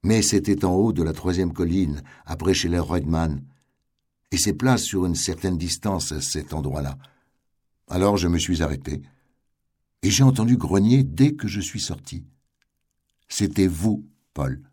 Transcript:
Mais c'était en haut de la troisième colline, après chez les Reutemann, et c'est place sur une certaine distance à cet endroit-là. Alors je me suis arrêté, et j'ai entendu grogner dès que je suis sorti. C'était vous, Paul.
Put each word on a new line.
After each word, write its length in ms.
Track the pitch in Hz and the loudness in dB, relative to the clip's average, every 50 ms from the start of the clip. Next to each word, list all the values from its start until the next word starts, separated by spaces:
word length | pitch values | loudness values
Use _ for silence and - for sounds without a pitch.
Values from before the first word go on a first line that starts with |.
| - | 2
Mais 180 | 95 110 110 | 2 2 2
c'était 440 | 101 - - 95 92 - 98 - - | 2 2 2 0 2 2 0 0 2
en 80 | 90 90 | 2 2
haut 200 | 95 107 113 87 | 4 2 2 2
de 100 | - 85 | 0 -2
la 100 | 80 78 | -2 -4
troisième 400 | - - 92 87 92 92 85 80 | -4 -2 -2 0 0 0 -2 -2
colline, 480 | 95 90 82 87 98 92 76 71 71 - - - - _ | -2 -2 0 2 0 0 -2 -4 -8 -10 -18 -20 -20 _
après 300 | - 82 82 80 92 92 | -12 -10 -2 0 0 0
chez 140 | 82 - 85 | 0 0 0
les 100 | 87 87 | 0 0
Reutemann, 640 | 82 - 87 87 73 78 82 80 82 78 73 69 - - _ _ _ _ _ _ _ _ _ _ _ _ _ _ _ _ | 0 0 -2 -2 0 0 0 0 0 0 -2 -6 -8 -14 _ _ _ _ _ _ _ _ _ _ _ _ _ _ _ _
et 60 | - | -2
c'est 160 | 85 - 104 95 | -2 0 -2 -2
place 300 | - 123 131 123 104 - | 0 2 2 2 2 0
sur 220 | - 98 95 90 | -2 -2 -2 0
une 100 | 90 82 | 0 -2
certaine 420 | 78 - - 82 - - 95 90 | -2 -4 -6 -6 -4 -2 -2 -2
distance 540 | 80 85 82 - - - 107 95 92 - - | -2 -4 -6 -6 -4 -4 -4 -4 -2 -4 -6
à 100 | 76 73 | -6 -6
cet 320 | 67 - - 78 71 - 78 | -6 -6 -6 -6 -8 -6 -6
endroit-là. 440 | 78 71 69 67 73 69 69 67 - - _ _ _ _ _ _ _ _ _ _ _ _ _ _ _ _ _ | -6 -4 -4 -4 -4 -6 -6 -8 -12 -18 _ _ _ _ _ _ _ _ _ _ _ _ _ _ _ _ _
Alors 280 | - 90 98 101 104 | -2 2 2 4 4
je 100 | 95 87 | 2 2
me 120 | 85 87 82 | 2 0 0
suis 240 | 78 - 90 78 82 | 0 0 0 0 0
arrêté, 400 | 73 71 67 - - 71 69 - - _ _ _ _ _ _ _ _ _ _ _ _ _ _ _ _ _ _ | -2 -2 -6 -6 -8 -8 -10 -10 -16 _ _ _ _ _ _ _ _ _ _ _ _ _ _ _ _ _ _
et 80 | - 98 | 0 0
j'ai 140 | 98 - 135 | 4 6 6
entendu 340 | 131 131 120 110 117 123 | 6 6 4 4 4 4
grogner 460 | - - 76 90 98 101 110 123 139 135 | 2 2 2 2 4 6 6 6 4 4
dès 320 | 135 - 85 135 147 147 | 2 4 4 4 4 4
que 120 | - - | -2 -6
je 120 | 104 92 104 | -6 -6 -6
suis 220 | 92 - - - | -8 -6 -8 -8
sorti. 440 | - - 87 - - - - 85 82 - _ _ _ _ _ _ _ _ _ _ _ _ _ _ _ _ _ _ _ | -8 -8 -8 -12 -12 -14 -14 -14 -14 -16 _ _ _ _ _ _ _ _ _ _ _ _ _ _ _ _ _ _ _
C'était 400 | _ - - 104 95 - 104 95 | _ -4 -2 -2 0 2 2 2
vous, 400 | 92 82 78 92 110 104 - - - _ _ _ _ _ | 2 2 0 0 0 -2 -2 -6 -16 _ _ _ _ _
Paul. 300 | 76 69 65 65 67 - _ | -4 -4 -4 -4 -8 -12 _